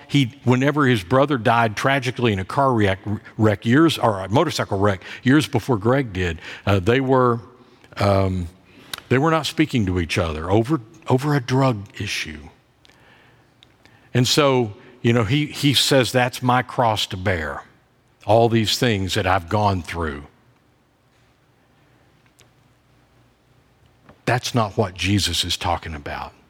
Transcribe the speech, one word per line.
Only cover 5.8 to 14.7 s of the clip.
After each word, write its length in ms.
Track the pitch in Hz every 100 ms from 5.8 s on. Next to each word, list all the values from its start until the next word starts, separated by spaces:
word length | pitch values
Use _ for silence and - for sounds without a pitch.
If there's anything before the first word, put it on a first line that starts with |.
| 110 135 127
did, 300 | 92 90 78 - - -
uh, 140 | 98
they 200 | 92 127
were, 400 | 131 131 123 120 - - - _ - -
um, 500 | 104 98 95 92 85 - _ - - - -
they 100 | 127
were 140 | 160
not 140 | 160 139
speaking 400 | - 151 127 95
to 160 | 90
each 160 | 82 -
other 340 | 82 78 76
over, 300 | 104 117 156 - - -
over 260 | 127 147 147
a 40 |
drug 480 | 113 131 135 107 98 -
issue. 480 | 104 - - 76 73 - _ _ _ _ _ _ _ _ _ _ - _ _ _ _
And 140 | 120 123
so, 460 | - 143 131 113